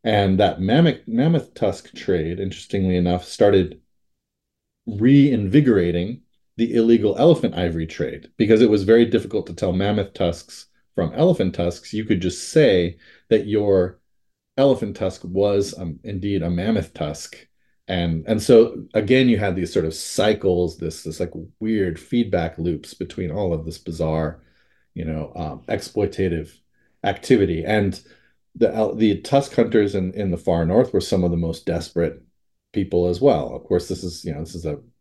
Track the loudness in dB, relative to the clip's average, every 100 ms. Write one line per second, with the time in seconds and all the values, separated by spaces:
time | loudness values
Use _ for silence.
0 | 0 2 2 2 2 0 2 4 4 2
1 | -4 0 2 0 -2 -4 -4 -4 -14 -10
2 | -2 -2 -2 -6 -8 -10 -6 -2 0 2
3 | 0 -2 -4 2 4 4 2 -6 _ _
4 | _ _ _ _ _ _ _ _ -12 0
5 | 4 6 6 2 2 4 4 4 2 -2
6 | -4 -10 _ _ _ -6 -2 2 4 4
7 | 4 2 4 4 0 -2 -4 -4 -8 -6
8 | -6 -8 -16 -2 4 6 6 4 4 4
9 | 4 0 -2 -8 -8 -6 -2 0 0 -2
10 | -4 -2 -2 -2 -14 -20 -20 _ _ -4
11 | -4 2 2 2 0 0 -4 -4 -10 -8
12 | -2 -2 -2 -6 0 4 4 4 0 -6
13 | _ _ _ 0 2 -2 2 2 2 -6
14 | _ _ _ _ _ 0 2 2 -4 -6
15 | -6 -6 -6 0 2 0 -2 -8 -10 -10
16 | -10 -8 -4 -4 -2 -2 -2 -2 -4 -8
17 | -8 -8 -16 -20 _ _ _ _ -6 -4
18 | -2 -4 -4 -4 6 6 6 -2 -4 -4
19 | 2 2 4 2 0 -4 -2 -2 -2 -6
20 | -8 0 0 2 0 0 -2 -4 -10 -10
21 | -14 -8 -8 -10 -18 _ -4 -2 -2 -4
22 | -4 -2 0 -2 -2 -4 -4 -4 -10 -14
23 | -12 -8 -6 -4 -4 -4 -8 -12 -12 -6
24 | -4 -2 -4 -8 _ _ _ _ _ -12
25 | -8 -8 -10 -10 -12 -12 -8 -8 -6 -4
26 | -4 -2 -2 -4 -8 _ _ _ _ _
27 | -6 -6 2 4 4 0 -2 0 0 -4
28 | _ _ _ _ _ 0 0 2 -2 2
29 | 2 2 0 0 2 0 2 2 2 -2
30 | -4 -4 -4 -2 0 0 2 2 2 -2
31 | 0 0 0 0 -4 -6 -4 -6 -4 -2
32 | -2 -4 _ _ _ _ _ -6 -2 0
33 | 0 2 2 2 -2 -12 -2 -2 -2 -8
34 | -8 -10 -10 -10 -10 -10 -10 -10 -14 _